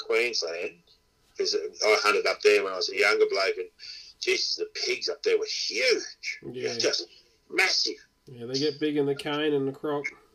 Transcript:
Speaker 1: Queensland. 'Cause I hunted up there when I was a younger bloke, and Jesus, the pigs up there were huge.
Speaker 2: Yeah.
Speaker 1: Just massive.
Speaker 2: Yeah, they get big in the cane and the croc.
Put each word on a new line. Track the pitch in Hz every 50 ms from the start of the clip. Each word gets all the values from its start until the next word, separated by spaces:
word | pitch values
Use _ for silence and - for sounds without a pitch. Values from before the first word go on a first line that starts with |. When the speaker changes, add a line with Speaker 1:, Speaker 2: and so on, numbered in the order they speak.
| -
Speaker 1:
Queensland. | 113 113 113 120 120 107 - - 82 82 85 87 - - _ _ _ - _ _ _ _ _ _ _ _ -
'Cause | - - -
I | - - - - - - 107 107 104 -
hunted | 104 101 95 92
up | 95 92 - -
there | 104 104 101 98
when | 95 95
I |
was | 92 90 -
a | - 95
younger | 101 104 107 110 107 107
bloke, | 98 98 95 95 87
and | 92 90 - _ _ - - - - - - - -
Jesus, | - 123 123 120 - - -
the | - - - -
pigs | - - - 123 - - -
up | - - -
there | - - -
were | -
huge. | - - - - - - 440 508 508 440 359 - - - _ - - - - - 135 123
Speaker 2:
Yeah. | 127 139 147 120
Speaker 1:
Just | 117 - - - - - - - - _ _ _ _ _ -
massive. | - - 190 - - - - 226 - - - _ _ _ _
Speaker 2:
Yeah, | 143 127 117 117
they | 120 131 135
get | 147 151 139 143
big | 151 151 147 147
in | 139
the | 139 139
cane | 139 - 151 147 147 151 151 147
and | 139 135
the | 135 139
croc. | - - 151 147 147 139 - - - _ _ _